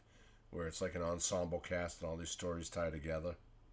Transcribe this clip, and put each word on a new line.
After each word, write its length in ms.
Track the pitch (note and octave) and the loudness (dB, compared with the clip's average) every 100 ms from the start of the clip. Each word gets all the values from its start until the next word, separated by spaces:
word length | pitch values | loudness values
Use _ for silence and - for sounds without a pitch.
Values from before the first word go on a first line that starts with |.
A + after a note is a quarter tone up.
| - - - - - | -18 -20 -20 -20 -10
where 160 | E2 E2 | -4 -2
it's 140 | - | 0
like 140 | F#2 F2 | 0 2
an 60 | |
ensemble 580 | E2+ F2 F#2 F#2+ F2 E2+ | 2 4 4 4 2 0
cast 420 | - F2+ F2 - | 0 0 0 -2
and 80 | E2+ | -4
all 80 | E2 | -2
these 120 | E2 | -4
stories 400 | - F2+ E2+ E2 | -2 -2 -2 -2
tie 200 | - E2 | 0 0
together. 460 | D2+ D2+ D#2 D#2+ D#2 - - - | 0 0 0 0 -4 -10 -20 -6